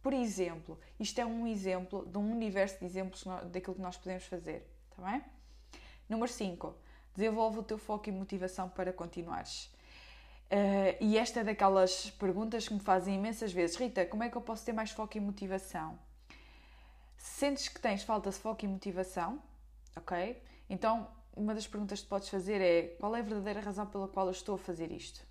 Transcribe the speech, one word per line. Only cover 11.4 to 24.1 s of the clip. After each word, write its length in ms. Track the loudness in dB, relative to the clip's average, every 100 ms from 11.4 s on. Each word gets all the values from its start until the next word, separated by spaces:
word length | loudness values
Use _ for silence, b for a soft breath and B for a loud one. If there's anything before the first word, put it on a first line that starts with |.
é 40 |
daquelas 680 | 0 6 8 10 8 6 -4
perguntas 580 | 0 0 2 0 -2 -2
que 60 |
me 60 | -2
fazem 340 | 4 4 4 0
imensas 360 | 0 -2 -2
vezes: 240 | 2 2 2
"Rita, 280 | 0 2 0
como 160 | 0
é 60 | -2
que 60 | -4
eu 60 |
posso 220 | -6 -6
ter 80 | -2
mais 180 | -2 -4
foco 260 | -4 -6 -2
e 40 |
motivação?" 760 | -4 -4 -4 -4 -4 -8 -8 -10 -18 -20 B B B B B B B B B B
Se 220 | -12 0
sentes 280 | 2 2 -4
que 120 | -2
tens 220 | 0 0
falta 280 | 0 0 0
de 60 | -4
foco 280 | -6 -4
e 40 | -4
motivação, 720 | -4 -4 -2 -2 -2 -2 -4 -12 -20 -20 -20 -16 -14
ok? 460 | -4 -2 -2 -6 B B B
Então, 400 | 0 2 2 -2 -14 -16
uma 200 | -2 -2
das 120 | -2 -4
perguntas 360 | -4 -4 -6
que 60 | -2
podes 200 | -4 -2
fazer 320 | -4 0 4
é: 280 | 8 8 4 -4
"Qual 160 | -2 0
é 40 |
a 20 |
verdadeira 380 | 0 -2 -2 -2
razão 260 | -4 -4 -4
pela 200 | -4
qual 200 | -2